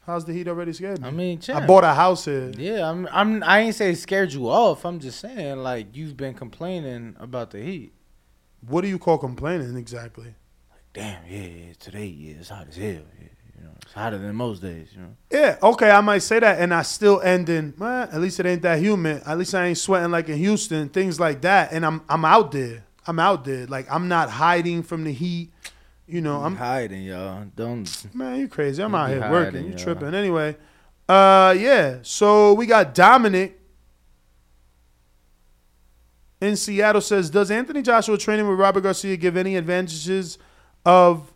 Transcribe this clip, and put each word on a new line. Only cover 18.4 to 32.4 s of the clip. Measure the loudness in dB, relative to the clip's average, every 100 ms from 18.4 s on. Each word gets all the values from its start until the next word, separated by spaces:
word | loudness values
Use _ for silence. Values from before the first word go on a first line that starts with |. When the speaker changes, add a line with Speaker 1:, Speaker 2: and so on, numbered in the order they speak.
Speaker 1:
it | -2
ain't | 0
that | 0 2
humid. | 2 0 -2 -4 -6
At | -6
least | -2 -2
I | -2
ain't | -2
sweating | 0 0 2
like | -2 -2
in | -2
Houston," | 0 0 -2 -4 -4
things | -2 -2 0
like | -2 0
that. | 2 2 2
And | -2 -4
I'm, | -4 -4
I'm | 0 4
out | 4 4
there. | -6 -8 -12 _ _ -8
I'm | 0
out | 0 0 -4
there. | -10 -8
Like, | -12 -6
I'm | -6 0
not | 0 -2
hiding | 0 2 2 0 -6
from | -6 -8 -8
the |
heat. | -6 -6 -8 -10 _ -20 _ _ _ _
You | -6
know, | -4 -4
Speaker 2:
You | -6
Speaker 1:
I'm | -6
Speaker 2:
hiding, | -6 -4 -6 -10
y'all. | -12 -10 -10 -12 -16 -10
Don't | -10 -8 -12 -14 -14
Speaker 1:
Man, | -12 -10 -8
you | -8
crazy. | -6 -6 -4
I'm | -4
Speaker 2:
you | -2
Speaker 1:
out | -2
Speaker 2:
be |
Speaker 1:
here | -4 -2
working. | -2 -2
Speaker 2:
hiding, | -6
Speaker 1:
You | -10
Speaker 2:
y'all. | -10
Speaker 1:
tripping. | -8 -8 -6
Anyway, | -4 -2 -2 -4 -8 _ _ _ _ 4
uh, | 8 8 8 8 4
yeah. | 4 4 2 -2
So | -12 0 4 6